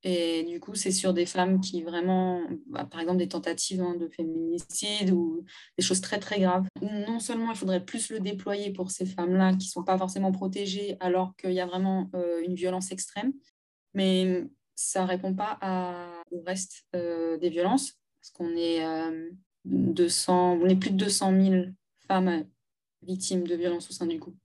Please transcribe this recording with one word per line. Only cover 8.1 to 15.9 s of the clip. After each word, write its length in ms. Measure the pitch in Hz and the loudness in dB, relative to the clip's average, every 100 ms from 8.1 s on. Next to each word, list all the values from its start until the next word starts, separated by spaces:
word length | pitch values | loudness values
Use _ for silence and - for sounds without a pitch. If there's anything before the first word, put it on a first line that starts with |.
| 220 | -4
déployer 540 | 190 196 202 202 202 | -4 -4 -2 -2 -4
pour 180 | 190 190 | -4 -6
ces 140 | - | -4
femmes-là 500 | 185 - 175 185 190 190 | -4 -2 2 4 6 4
qui 120 | - | 0
sont 160 | 180 | -4
pas 140 | 185 190 | 0 0
forcément 340 | 185 190 190 | 0 0 0
protégées 640 | 190 190 196 196 196 202 190 | 0 -2 -4 -4 -4 -6 -4
alors 360 | 180 180 185 - | 0 0 0 -4
qu'il 160 | 185 | -2
y 80 | 180 | -2
a 60 | 180 | -2
vraiment, 420 | 185 190 190 190 | 0 0 0 -2
euh, 280 | 185 175 170 175 | -4 -2 -2 -2
une 80 | |
violence 380 | 175 185 185 185 | -2 -2 -2 -4
extrême, 420 | 190 - 202 247 269 - _ _ _ _ | -8 -8 -4 -2 -4 -10 _ _ _ _
mais 560 | 196 190 185 185 180 - - _ | 0 2 4 4 0 -4 -12 _
ça 300 | - - 190 | -8 -4 -2
répond 300 | 185 180 190 | 0 0 -2
pas 240 | 190 208 220 | -2 -4 -4
à, 640 | 190 185 180 | -4 -2 -4